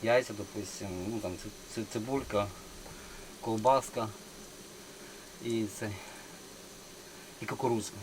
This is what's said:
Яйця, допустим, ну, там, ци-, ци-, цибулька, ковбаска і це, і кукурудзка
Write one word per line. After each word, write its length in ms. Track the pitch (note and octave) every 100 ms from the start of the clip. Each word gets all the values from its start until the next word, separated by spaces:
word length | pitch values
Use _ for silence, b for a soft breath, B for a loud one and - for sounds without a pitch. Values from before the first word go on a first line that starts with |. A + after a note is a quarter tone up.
Яйця, 300 | A2+ A#2+ -
допустим, 540 | G#2 G2+ G#2+ F#2+ - G2+ F#2 F2+
ну, 120 | A2+
там, 120 | G2 F2
ци-, 320 | G#2+ - - -
ци-, 100 | A2
цибулька, 540 | A#2 A2 C3+ B2+ G#2 G2+ - - - - B B B B -
ковбаска 680 | A#2+ A2+ A2+ C3+ - - A2 G2+ - - - - - - B B B B B - A#2
і 200 | A2+ G#2+ -
це, 100 | G#2+ G2 B B B B B - - - - - - - - -
і 40 | G#2+
кукурудзка 520 | A2 B2+ A#2 G2+ -